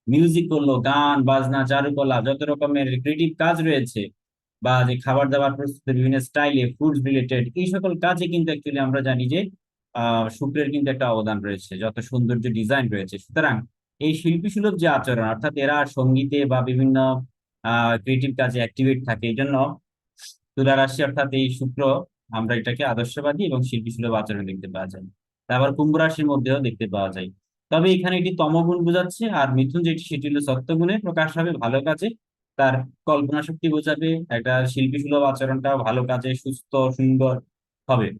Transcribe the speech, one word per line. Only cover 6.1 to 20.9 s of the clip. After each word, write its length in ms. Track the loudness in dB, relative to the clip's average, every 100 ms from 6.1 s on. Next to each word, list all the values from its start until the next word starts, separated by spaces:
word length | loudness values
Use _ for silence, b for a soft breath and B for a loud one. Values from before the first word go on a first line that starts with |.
| 2
স্টাইলে, 540 | 0 0 2 2 0 0
ফুড 260 | 0 2 0
রিলেটেড, 520 | 0 0 -2 -2 -2
এই 100 | -2
সকল 320 | 0 -2 0
কাজে 280 | 0 0 0
কিন্তু 240 | 0 0
actually 300 | -2 -4 -2
আমরা 200 | 0 0
জানি 260 | 0 0 0
যে, 220 | -2 -4 -8 _ _ _
আহ, 360 | -4 0 0 0
শুক্রের 420 | -4 -4 -2 -2
কিন্তু 200 | 0 -2
একটা 200 | 0 0
অবদান 300 | 0 -2 -4
রয়েছে, 360 | -4 -6 -8 -6
যত 220 | -6 -6
সৌন্দর্য 420 | -4 0 0 0
ডিজাইন 480 | -2 -2 0 0 0
রয়েছে। 280 | -4 -6 -12
সুতরাং 480 | -8 -2 0 0 -6 _ _ -6
এই 140 | -2 0
শিল্পী 340 | 0 0 0
সুলভ 260 | -2 -2 2
যে 100 | 2
আচরণ, 360 | 2 0 0
অর্থাৎ 300 | 0 -2 -4
এরা 320 | -2 0 2 0
সঙ্গীতে 600 | 0 2 2 2 0 2
বা 160 | 0
বিভিন্ন, 640 | 0 2 4 4 2 0 -6 _ _ _
আহ, 340 | -2 0 2 0
ক্রিয়েটিভ 400 | 0 0 0 0
কাজে 220 | 0 0
অ্যাক্টিভেট 460 | -4 0 0 2 -2
থাকে, 220 | -4 -2
এই 80 | -2
জন্য 420 | 0 0 -2 -4 _ _ _ _ B B _ 0
তুলা 180 | 2 4
রাশি 280 | 2